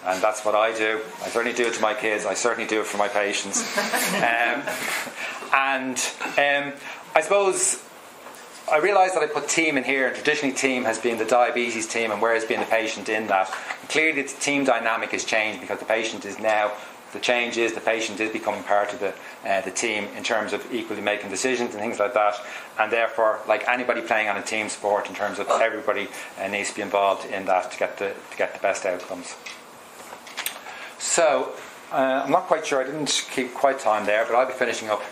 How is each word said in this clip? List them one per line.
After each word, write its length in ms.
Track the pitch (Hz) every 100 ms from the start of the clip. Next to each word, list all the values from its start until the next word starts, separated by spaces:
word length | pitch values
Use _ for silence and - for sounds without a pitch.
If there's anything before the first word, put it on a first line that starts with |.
| -
and 160 | 92
that's 240 | 107 107 107
what 80 |
I 240 | 104 113 110
do. 240 | 110 110 - -
I 60 | -
certainly 280 | 117 120 120
do 80 | 117
it 80 |
to 80 | 117
my 140 | 107 107
kids, 320 | 110 107 104
I 80 | 92
certainly 340 | 120 113 110
do 120 | 110
it 40 | 101
for 120 | 101
my 100 | 101
patients. 560 | 104 101 101 101 233 226 208
<laughs> 0 | 208 247 180 196
Um, 380 | 117 120 117 120 - - - - - - - - -
and, 460 | 135 135 131 131 123 - - - -
um, 360 | 143 143 143 - - - - 160
I 60 |
suppose 640 | 156 202 190 175 - - - - - - - - - - -
I 60 | 151
realised 380 | 180 196 185 170
that 80 |
I 40 | 151
put 220 | 151 143
team 260 | - 160 139
in 80 |
here, 220 | 127 135 127
and 100 | 113
traditionally 400 | - 147 139 127
team 280 | 135 123
has 160 | 113 107
been 180 | 120 110
the 80 | 110
diabetes 640 | 123 120 120 120 110 104
team, 240 | 113 113
and 100 | 104
where 140 | 113 113
has 100 | 110
been 140 | 110
the 60 | 101
patient 420 | 113 110 104 98
in 160 | 110 107
that? 260 | 95 95 - - -
And 80 | -
clearly 320 | 151 160 139
the 80 | 135
team 360 | - - 143 131
dynamic 460 | 117 113 113 104
has 140 | 101 -
changed 360 | 110 107 104
because 180 | - 98
the 60 | -
patient 400 | 113 110 107 98
is 140 | 95
now, 320 | 110 107 104 - - - -
the 80 | 104
change 380 | - 120 117 110
is 160 | 113
the 80 | 110
patient 380 | - 113 110 98
is 120 | 110
becoming 320 | 107 107 101
part 280 | 90 101 104
of 80 | 101
the, 140 | 98 - - - 110
uh, 140 | 98
the 80 | 95
team 360 | 92 120 107 101 110
in 60 |
terms 300 | 95 113 104
of 200 | 101 -
equally 280 | 120 107 104
making 280 | 104 104 98
decisions 460 | 95 131 120 120 104
and 80 |
things 160 | 110 104
like 160 | 101 107
that, 180 | 104 - - - - -
and 120 | 107
therefore, 480 | 117 113 - 110 107 -
like 200 | 107 -
anybody 340 | 127 120 117
playing 280 | 113 110 107
on 80 | 98
a 40 |
team 260 | - 110 104
sport, 380 | - 101 101 95
in 60 |
terms 240 | 95 101 101
of 100 | 92
everybody, 580 | 95 113 107 104 101 98 - - -
uh, 60 | 98
needs 220 | 101 98
to 60 | -
be 60 |
involved 480 | 98 101 98 92 -
in 160 | 98 95
that 260 | 92 87
to 60 | -
get 220 | 92 -
the, 160 | 98 85 -
to 60 | -
get 160 | 95 -
the 40 |
best 280 | 101 92 98
outcomes. 480 | 90 - 90 85 - - - - - - - - - - - - - - - - -
So, 540 | - - 160 131 151 - - - -
uh, 320 | 156 135 131 139
I'm 60 |
not 160 | 170 -
quite 180 | 156 -
sure, 160 | 139
I 40 | 131
didn't 420 | 156 143 - -
keep 240 | - 123
quite 240 | - 139 131
time 300 | 107 107 101
there, 180 | 107 113
but 80 |
I'll 140 | 117 131
be 60 |
finishing 360 | - 120 110 110
up, 140 | 104 -